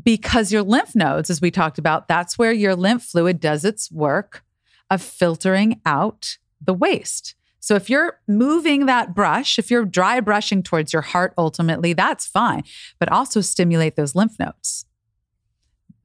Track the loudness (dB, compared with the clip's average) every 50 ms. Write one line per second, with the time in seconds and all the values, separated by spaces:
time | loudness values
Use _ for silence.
0 | 2 2 2 2 0 0 0 2 2 2 2 0 2 2 2 2 2 2 0 2
1 | 2 2 0 0 -2 -2 -2 0 0 0 2 0 0 0 -2 -2 0 0 0 0
2 | 0 -2 -2 -2 -2 -4 -2 0 0 2 2 2 2 2 2 2 2 2 0 0
3 | -2 -2 0 2 2 2 2 0 0 0 -2 0 0 -2 -2 -4 -8 -10 -4 -2
4 | 0 0 0 0 -2 -6 -14 -20 -20 _ _ _ _ _ _ _ _ _ -4 -4
5 | -4 -8 -2 0 0 0 0 0 0 0 2 2 2 0 0 0 _ -2 0 0
6 | 0 -2 -4 _ -12 -12 -12 -14 _ _ _ _ -4 -2 0 2 2 0 0 -2
7 | -4 -8 -10 -10 -12 -14 -20 _ _ _ _ _ -2 0 0 0 2 2 0 2
8 | 2 0 -4 -6 _ -2 2 2 2 4 2 2 2 2 2 2 2 2 2 0
9 | 0 -2 -2 0 0 2 2 0 0 -2 -4 -4 -2 -2 0 0 0 0 0 2
10 | 2 2 2 0 0 0 0 0 0 0 -2 -2 -2 0 -2 -2 -2 0 -2 -4
11 | -2 0 0 0 0 0 0 -2 -2 -2 0 0 -2 -2 0 0 0 0 0 2
12 | 0 0 0 -4 -8 -4 -2 0 0 0 0 -2 -6 -10 -16 -20 -20 -20 -6 _
13 | -2 0 2 0 0 0 -2 -2 -2 0 0 0 2 2 2 2 0 0 0 -2
14 | -4 -2 0 0 0 0 -2 -4 -8 -8 -8 -10 -10 -10 -10 -10 -12 -16 _ _
15 | _ _ _ _ _ _ _ _ _ _ _ _ _ _ _ _ _ _ -20 _